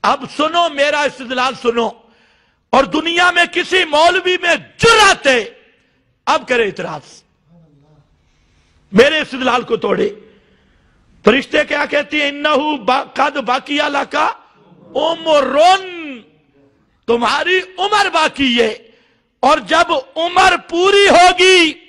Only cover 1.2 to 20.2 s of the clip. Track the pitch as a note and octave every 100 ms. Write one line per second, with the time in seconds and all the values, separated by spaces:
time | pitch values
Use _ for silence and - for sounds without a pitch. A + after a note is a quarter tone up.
1.2 | B3 B3+ B3+ B3 A#3+ A#3 A3+ - _ _
2.2 | _ _ _ _ _ - C4+ D4+ D#4+ E4+
3.2 | F4+ F4 E4+ E4+ E4+ F#4 E4+ D4 E4+ F#4
4.2 | F4+ F4+ F4 D4+ D#3 - A4+ A4 G4+ F4
5.2 | C#4 B3+ F#3 - _ _ _ _ _ _
6.2 | - G#3 B3+ B3 G#3 F3+ F3+ D3+ - -
7.2 | _ _ _ E3+ D#3+ C#3+ D3 D3+ D3 _
8.2 | _ _ _ _ _ _ _ G3 C#4 D#4
9.2 | C#4+ C4 B3+ B3 - A3+ G#3 - G3+ -
10.2 | - _ _ _ _ _ _ _ _ _
11.2 | - B3+ - D4+ D4+ D4 D4 D4 D4 D4+
12.2 | C#4+ C#4+ D4+ C#4+ D4+ D4 G#3 C4 - -
13.2 | C#4+ C#4+ A#3+ B3+ C4+ C#4+ D4 C#4+ C4+ D4
14.2 | D#4+ - _ _ _ _ - B3+ D#4+ E4
15.2 | E4 D4 C4 C4+ E4+ F#4+ F#4 F4 D#4 B3
16.2 | G#3 _ _ _ _ _ _ _ - A#3
17.2 | A#3 C#4 E4 F#4 F#4 - G4 G#4 G4 E4
18.2 | D#4 - C4+ A#3 A3 - _ _ _ _
19.2 | _ _ B3+ D4+ G3 D#4+ E4+ D#4 C4 -